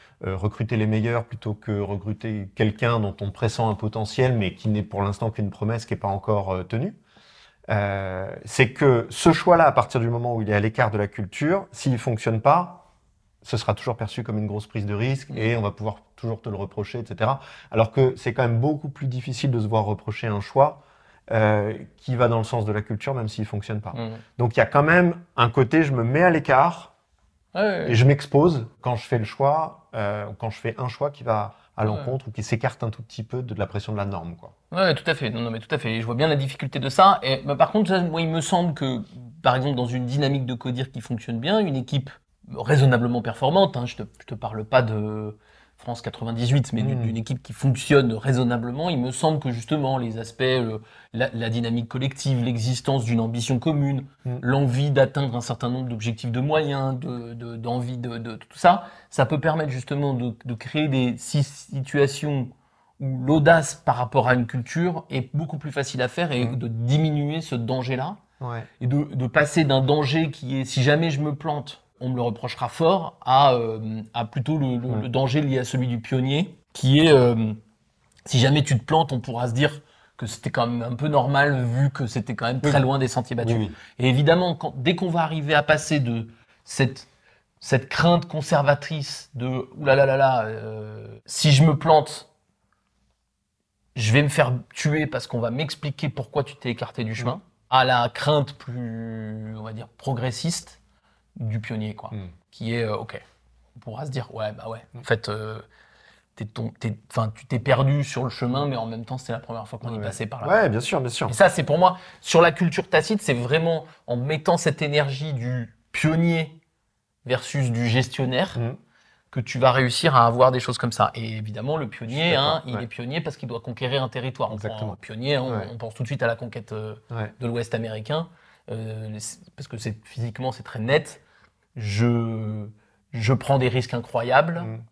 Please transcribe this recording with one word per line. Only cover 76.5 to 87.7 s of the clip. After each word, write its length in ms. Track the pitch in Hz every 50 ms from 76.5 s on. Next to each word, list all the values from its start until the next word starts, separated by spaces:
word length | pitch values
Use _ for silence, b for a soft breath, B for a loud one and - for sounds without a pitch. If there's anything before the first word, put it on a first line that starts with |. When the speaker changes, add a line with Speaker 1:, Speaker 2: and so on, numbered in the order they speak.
| - - _ _
Speaker 2:
qui 260 | - - - 131 139 151
est, 140 | 160 160
euh, 420 | 147 131 123 120 117 113 110 110 107 - - _ _ _ _ _ _ _ _ _ _ _ -
si 160 | - - 120
jamais 240 | 120 135 147 151 139
tu 120 | - 135
te 80 | 107 -
plantes, 280 | - 160 160 160 -
on 80 | 139 117
pourra 260 | - 135 117 120 127
se 60 | 123
dire 300 | 113 131 147 143 143 147 b b b b b b b
que 100 | b 123
c'était 240 | 107 - - - -
quand 160 | - 131 120
même 160 | 120 120 120
un 140 | 117 123 120
peu 100 | 117 147
normal, 580 | 151 147 139 123 139 139 139 143 147 139 127 120
vu 260 | 117 117 131 143 135
que 180 | - - 131 110
c'était 260 | - 123 101 - 107
quand 120 | - 117
même 140 | 117 127 127
très 180 | 147 147 143 139
Speaker 1:
Oui. 40 |
Speaker 2:
loin 160 | 131 131 139 135
des 80 | 131
sentiers 300 | 123 - 131 113 - 123
battus. 180 | 120 113 117 117
Speaker 1:
Oui, 140 | 110 107 92
oui. 60 | B B B B B B
Speaker 2:
Et 80 | 123 131
évidemment, 480 | 127 143 147 160 165 180 185 175 151
quand, 180 | - - - - 135
dès 180 | 123 170 190
qu'on 140 | 180 190 175
va 100 | 165 170
arriver 340 | 160 156 160 156 143 147 147
à 80 | 147
passer 380 | 147 - 151 151 - - 156 143
de 260 | 123 117 117 113 110 - b b b b b b b
cette, 420 | - - - 131 117 - - - _ b b b b b b b b _ _
cette 280 | - -